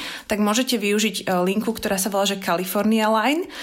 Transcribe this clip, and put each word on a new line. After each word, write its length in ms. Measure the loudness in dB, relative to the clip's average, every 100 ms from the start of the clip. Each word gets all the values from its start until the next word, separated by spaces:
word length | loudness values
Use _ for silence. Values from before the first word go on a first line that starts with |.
| -8 -10
tak 160 | -4 0
môžete 400 | 2 2 0 0
využiť, 360 | 2 2 0 -2
eh, 160 | -2 0
linku, 300 | 2 0 -2
ktorá 320 | -2 -2 -2
sa 80 | 0
volá, 160 | 0
že 160 | 0 -2
California 720 | -2 -2 0 0 2 2 4
Line. 320 | 2 2 0 -2 -8